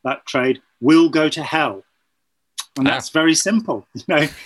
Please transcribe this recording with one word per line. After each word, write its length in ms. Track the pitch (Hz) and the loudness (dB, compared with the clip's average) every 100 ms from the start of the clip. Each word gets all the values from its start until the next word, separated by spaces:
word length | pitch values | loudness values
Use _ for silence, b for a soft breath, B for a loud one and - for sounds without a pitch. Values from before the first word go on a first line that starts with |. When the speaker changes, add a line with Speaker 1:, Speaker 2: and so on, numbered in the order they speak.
Speaker 1:
that 200 | 131 - - | -8 -8 -6
trade 340 | 135 131 131 _ _ | -2 -2 -2 _ _
will 280 | 123 160 165 | 4 6 4
go 200 | 160 156 | 2 0
to 140 | - | -2
hell. 400 | 135 160 143 95 _ _ _ _ _ _ _ - - - | -4 -2 -2 -6 _ _ _ _ _ _ _ -18 -14 -2
And 100 | 135 | -2
Speaker 2:
Ah. 60 | |
Speaker 1:
that's 160 | 135 - | -2 -4
very 260 | 160 160 | 0 2
simple, 520 | 160 190 220 214 113 - | 2 0 -2 -2 -8 -8
<laughs> 40 | |
you 80 | - - | -16 -2
know, 180 | 156 151 - | 0 0 -6